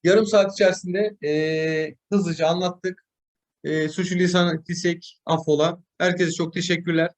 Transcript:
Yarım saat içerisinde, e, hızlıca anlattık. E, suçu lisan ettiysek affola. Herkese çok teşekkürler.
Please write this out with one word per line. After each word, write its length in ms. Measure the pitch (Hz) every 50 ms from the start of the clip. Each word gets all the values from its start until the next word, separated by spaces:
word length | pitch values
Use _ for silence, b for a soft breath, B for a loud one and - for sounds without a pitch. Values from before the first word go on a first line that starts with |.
Yarım 240 | - 170 196 220 220
saat 260 | 202 214 202 190 196
içerisinde, 720 | - - 208 185 185 - - 180 175 196 214 214 208 _ 220 147
e, 680 | 151 156 156 156 160 160 160 160 160 156 156 151 135 _ _ _
hızlıca 360 | 202 202 190 170 165 160 160 156
anlattık. 560 | 170 180 185 175 180 - - 185 185 _ _ _ _ _ _ _ _ _ _ _ _ _ -
E, 240 | 147 156 156 156 151
suçu 260 | 156 - 180 180 185
lisan 420 | 180 180 175 180 180 175 175 160
ettiysek 640 | 160 - - 175 170 - 175 170 170 - - _ _ _
affola. 580 | - 165 160 160 160 151 147 151 170 175 - _ _ _ _
Herkese 340 | 170 180 175 180 180 165
çok 220 | 165 - 170 165 -
teşekkürler. 560 | 185 175 180 175 165 175 170 165 160 165 175 _